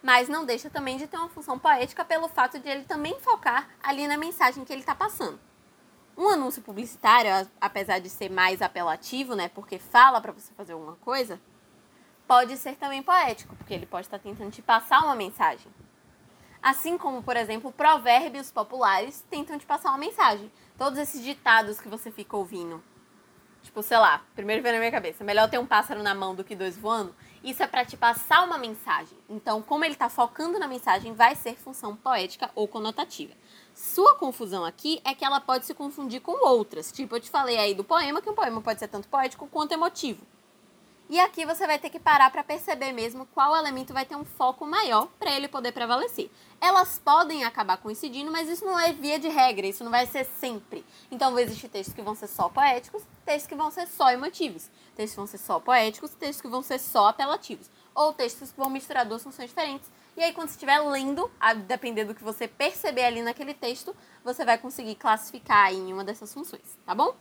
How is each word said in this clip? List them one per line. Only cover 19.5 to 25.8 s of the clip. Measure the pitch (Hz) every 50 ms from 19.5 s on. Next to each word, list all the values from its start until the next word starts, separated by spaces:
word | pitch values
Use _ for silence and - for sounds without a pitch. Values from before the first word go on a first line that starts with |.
| 311 294
te | -
passar | - 294 285 - 285
uma | 269 277
mensagem. | 294 392 453 - 370 254 208 208 208 214 _ _ - _ _
Todos | - 254 285 262 277
esses | 294 285 - 277 233
ditados | 262 285 - _ 247 226 226 220 202 214 -
que | - 220
você | 202 226 - 233
fica | 214 - 202 _ -
ouvindo. | 208 190 175 226 185 170 170 165 160 - _ _ _ _ _ _ _ _ _ _ _ _ _ _ _
Tipo, | _ - _ 220
sei | 208 - 240
lá, | 226 220 180 151 151 - _ _
primeiro | - 202 208 220 220
veio | 262 240 233
na | 226
minha | 226 233
cabeça, | 233 233 190 165 - - 208
"Melhor | 208 208 214 220 220
ter | - 247
um | 247
pássaro | - 240 208